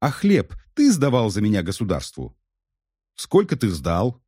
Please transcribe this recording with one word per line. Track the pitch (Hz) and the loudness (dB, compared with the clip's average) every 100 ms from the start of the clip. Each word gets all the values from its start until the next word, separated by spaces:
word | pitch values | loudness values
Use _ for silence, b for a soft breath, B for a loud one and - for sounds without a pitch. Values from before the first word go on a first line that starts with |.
"А | 147 | -4
хлеб | - 202 180 87 - - | 0 2 2 0 -10 -8
ты | - 285 | 2 2
сдавал | 180 139 123 113 | 4 2 2 0
за | 98 | 0
меня | 104 101 | 0 0
государству?" | 85 95 104 80 - - 62 - _ _ _ _ _ _ _ | -2 -4 -4 -4 -6 -14 -16 -16 _ _ _ _ _ _ _
"Сколько | - - 185 208 127 | -18 0 2 2 -2
ты | 110 | -2
сдал?" | 85 67 85 120 123 | -2 -2 -2 -2 -6